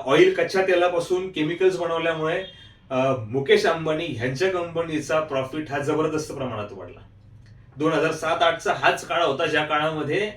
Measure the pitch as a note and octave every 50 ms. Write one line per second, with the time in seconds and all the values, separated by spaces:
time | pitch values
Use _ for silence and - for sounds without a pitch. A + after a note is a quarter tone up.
0 | - C3 C#3 D#3+ F#3 F#3+ F#3 F3 E3 - - F#3+ F#3+ F#3+ F3+ F3 F3+ F3 F3 E3+
1 | - - F#3 F#3 F#3+ F#3+ - D#3 D#3 D#3 F3 F3 F#3+ F#3 E3 E3 E3+ E3+ E3 E3
2 | D#3+ E3 E3 D#3 D#3 D#3 E3+ F#3 F#3+ - - - - - - - - - C3+ B2+
3 | C3 C3+ C3 A#2 A2 G#2 A#2+ C#3 C#3 - G#3+ - - E3+ E3 E3 D#3+ D#3 D#3 D#3
4 | E3+ D#3 B2+ G#2+ B2+ C3 C3+ D3 F#3 F#3+ F#3 F3 E3+ E3+ E3 E3 E3 D#3+ D#3 D3
5 | - - D#3+ D#3 D#3 - C#3 C3 C3 - D#3 D#3 D3+ - C#3 C#3 C3 D3 D3+ D#3
6 | D#3 D3+ D#3 D#3 - - - C3+ C3+ B2+ A#2 G#2+ G#2 - - F#2 - - - -
7 | - - - - - - - - - - - - - - - C3+ D3+ D#3 D#3+ -
8 | D#3+ D#3 D3+ - E3 D#3+ E3 E3 E3+ E3 D#3+ - - G3 D#3+ C#3 - E3+ F3 -
9 | - - E3 E3+ E3+ D3+ C3+ - E3 D#3 D3+ D3+ D3+ D3+ D#3 D3+ D#3 D#3+ D#3 D3+
10 | C#3+ C#3+ D#3 G3 G#3+ G#3+ -